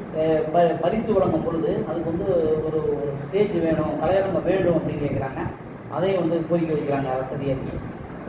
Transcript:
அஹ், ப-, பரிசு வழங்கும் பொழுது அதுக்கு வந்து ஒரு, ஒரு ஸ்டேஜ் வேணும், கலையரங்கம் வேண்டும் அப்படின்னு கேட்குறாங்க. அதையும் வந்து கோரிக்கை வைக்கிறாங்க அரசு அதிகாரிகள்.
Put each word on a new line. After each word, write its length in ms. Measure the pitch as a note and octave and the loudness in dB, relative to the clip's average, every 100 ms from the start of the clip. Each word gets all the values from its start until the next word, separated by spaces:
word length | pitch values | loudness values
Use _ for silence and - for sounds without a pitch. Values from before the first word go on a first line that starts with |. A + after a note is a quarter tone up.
| - D#3 | -6 0
அஹ், 260 | D#3+ D#3 - | 2 2 2
ப-, 280 | F3 E3+ D#3 | 4 4 4
பரிசு 320 | E3 A3 A3+ | 0 0 2
வழங்கும் 320 | G3 F3 D#3+ | 4 4 2
பொழுது 400 | D#3+ E3 - G#3+ D#3 | 0 0 0 0 -2
அதுக்கு 220 | E3+ E3 | -2 -2
வந்து 220 | F3 G3 E3+ D#3 D#3 D#3 | -2 2 2 2 2 0
ஒரு, 120 | D#3 D3+ | 0 0
ஒரு 260 | C#3+ C#3+ C#3 | -2 -2 -6
ஸ்டேஜ் 300 | - G3 G#3 | -2 2 2
வேணும், 480 | E3+ D#3+ D#3 D3+ D3 | 2 0 0 0 0
கலையரங்கம் 440 | D#3+ F#3+ F#3+ E3 | 2 2 2 0
வேண்டும் 300 | E3+ F#3+ F3 | 0 2 2
அப்படின்னு 300 | D#3+ C#3+ D3+ | 2 0 -2
கேட்குறாங்க. 360 | C#3+ B2+ C3 D#3 - - - - - | -2 -2 -4 -4 -6 -8 -14 -14 -8
அதையும் 380 | D3 F#3+ F#3+ E3 | -2 0 2 2
வந்து 200 | E3 D#3+ | 0 2
கோரிக்கை 280 | E3+ D#3+ D3 | 0 2 0
வைக்கிறாங்க 300 | C#3 C#3 C3+ | 0 0 0
அரசு 280 | B2+ B2+ | -2 -2
அதிகாரிகள். 460 | C#3+ C#3 C3 - - - - - - | -4 -2 -2 -4 -8 -8 -10 -12 -12